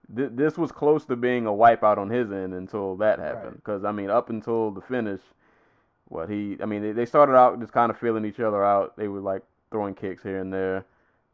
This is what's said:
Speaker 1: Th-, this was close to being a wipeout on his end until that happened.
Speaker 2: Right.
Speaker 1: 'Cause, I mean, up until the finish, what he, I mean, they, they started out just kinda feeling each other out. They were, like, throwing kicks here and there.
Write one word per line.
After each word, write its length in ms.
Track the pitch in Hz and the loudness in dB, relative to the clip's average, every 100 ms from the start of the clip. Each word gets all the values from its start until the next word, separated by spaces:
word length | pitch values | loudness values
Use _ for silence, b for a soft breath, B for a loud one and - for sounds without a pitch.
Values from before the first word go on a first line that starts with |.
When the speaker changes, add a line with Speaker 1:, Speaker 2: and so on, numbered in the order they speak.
| - 107 | -12 -6
Speaker 1:
Th-, 160 | 135 | -4
this 240 | 117 156 175 | 0 0 0
was 140 | 160 | -4
close 340 | - 147 151 - | 0 2 2 0
to 100 | 123 | -2
being 300 | 123 123 113 | 0 0 0
a 60 | |
wipeout 480 | 101 117 117 107 101 | 6 6 6 4 2
on 100 | 101 | -2
his 220 | 120 110 | -4 -4
end 240 | 98 92 92 | -6 -8 -10
until 400 | 92 107 98 95 | -10 -8 -6 0
that 220 | 107 98 | 0 0
happened. 380 | 78 65 - - | -4 -8 -12 -12
Speaker 2:
Right. 60 | |
Speaker 1:
'Cause, 220 | 110 101 101 | -10 -6 -6
I 60 | |
mean, 180 | 104 98 | -6 -2
up 220 | 113 - | -2 -2
until 400 | 110 117 113 110 | -6 -4 -2 -4
the 100 | 95 | -6
finish, 400 | - 127 107 95 - _ _ _ _ _ _ _ _ | -6 -6 -4 -8 -14 _ _ _ _ _ _ _ _
what 200 | 82 87 | -10 -6
he, 300 | 104 101 95 | -6 -6 -8
I 60 | 104 | -6
mean, 160 | 104 | -4
they, 100 | 104 | -4
they 140 | 110 120 | -4 2
started 300 | 151 143 127 | 6 8 8
out 240 | 127 120 | 6 4
just 120 | 110 | -2
kinda 220 | 123 117 | 0 0
feeling 320 | - 117 110 107 | 0 -2 -2 -4
each 140 | 104 | -4
other 260 | 113 101 101 | -2 2 4
out. 320 | 101 92 - | 2 0 -6
They 120 | 104 | -8
were, 120 | 98 | -6
like, 220 | 98 95 - _ _ | -6 -6 -8 _ _
throwing 240 | 110 101 | -6 -6
kicks 300 | 95 98 90 | -6 -10 -8
here 160 | 98 95 | -8 -8
and 120 | 95 | -6
there. 340 | 95 95 95 - _ _ _ _ | -4 -2 -4 -8 _ _ _ _